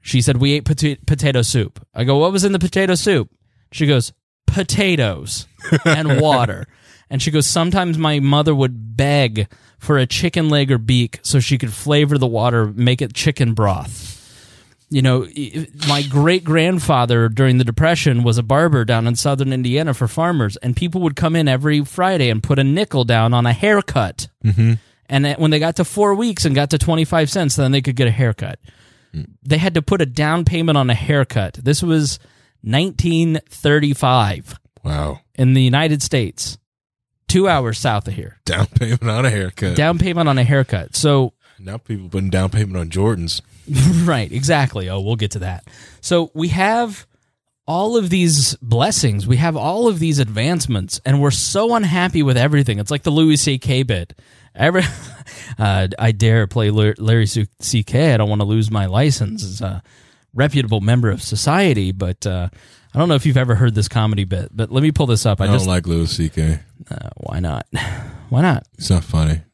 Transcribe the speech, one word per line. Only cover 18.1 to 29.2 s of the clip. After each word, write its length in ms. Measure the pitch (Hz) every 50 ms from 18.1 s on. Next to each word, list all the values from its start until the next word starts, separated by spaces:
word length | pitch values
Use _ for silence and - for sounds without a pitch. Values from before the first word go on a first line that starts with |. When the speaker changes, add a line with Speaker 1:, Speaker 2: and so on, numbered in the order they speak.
| 131 117 120
Speaker 1:
was 140 | 120 113 117
a 40 | 117
barber 420 | 110 131 143 160 170 151 131 113
down 220 | 107 123 113 113
in 80 | 117 120
southern 380 | 117 - 147 139 131 139 135 131
Indiana 420 | 127 127 123 123 143 160 160 135
for 140 | - 131 117
farmers, 480 | - - 160 170 175 151 120 104 98
and 180 | - - 127 123
people 240 | - - 175 160 185 180
would 120 | 160 139
come 220 | - 175 160 160
in 100 | 165 160
every 380 | 143 131 127 139 151 151 147 143
Friday 440 | 139 - - 180 185 190 170 135 123
and 140 | 110 110 107
put 160 | - 139 139
a 60 | 135
nickel 400 | 135 143 175 214 - - 139 123
down 280 | 117 120 113 110 117 123
on 140 | 120 120
a 60 | 120 117
haircut. 760 | - - 208 214 208 196 - - - 110 90 - - - - _ _ -
Speaker 2:
Mm-hmm. 280 | 110 98 90 113 113 117 110 _ _ _ _ _ _
Speaker 1:
And 180 | 135 135 143
it, 120 | 143 143 -
when 140 | 160 156 156
they 80 | 151
got 160 | 156 165 170
to 80 | - 180
four 300 | - - 208 208 208 202
weeks 280 | 196 233 240 202 - -
and 100 | 165 135
got 140 | 135 143 143
to 80 | 165 151
twenty-five 520 | - 160 165 160 160 - - 165 156 143
cents, 240 | - 196 175 143 -
then 140 | - 139 131 135
they 100 | 139 123
could 120 | 143 127
get 120 | 120 135 120
a 40 | 110
haircut. 460 | - 135 120 107 - - 95 - - _ - _ _ _ _ _ _ _ _ -
Speaker 2:
Mm. 120 | 80